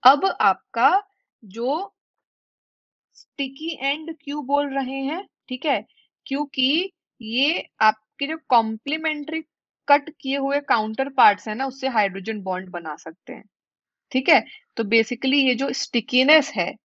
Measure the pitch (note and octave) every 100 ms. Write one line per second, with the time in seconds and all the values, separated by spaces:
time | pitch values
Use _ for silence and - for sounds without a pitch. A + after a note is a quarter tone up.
0 | B3 C#4 F#4+ - A3 F#3 _ - C4 F#4
1 | - _ _ _ G3+ G3+ A#3+ D4+ G4 _
2 | _ _ _ _ _ _ _ _ _ _
3 | _ _ - - C4+ C4+ D#4 D#4+ C#4 D4
4 | D#4+ D#4+ - D4 B3+ C#4+ C#4+ C4+ B3+ C4+
5 | C4+ D#4+ G4+ _ _ B3+ D#4 A#3 - _
6 | _ _ - C4+ C#4+ - C4 D4+ F#4+ _
7 | _ _ G#3+ A#3 C#4 F4 - _ A3 G#3+
8 | _ _ C#4 D#4+ _ B3 A3 A3 - D#4
9 | D#4+ D4+ C#4+ D#4+ D#4+ _ _ _ - C#4+
10 | C#4+ - C4 C#4 C4+ C#4 C#4+ A#3 G#3+ A3
11 | C4+ C4+ A3+ G3+ - G#3+ C4 C4+ C4 A#3+
12 | G3+ F#3+ G3 A3 F#3+ F#3 F#3+ F3 E3 D3+
13 | - E3 - E3 - _ _ _ _ _
14 | _ B3+ C4 C#4+ G#3+ - _ - G#3+ A3+
15 | A3 A#3+ C4+ C#4+ C4+ A#3 C4+ C4+ - A#3+
16 | A3 B3 C4 D#4 - - E3+ G3